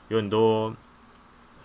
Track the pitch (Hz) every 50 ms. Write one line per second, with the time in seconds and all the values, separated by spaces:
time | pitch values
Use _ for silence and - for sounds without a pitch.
0 | - - 107 113 104 101 104 110 113 110 110 110 110 110 110 - - - - -
1 | - - - - - - - - - - - - -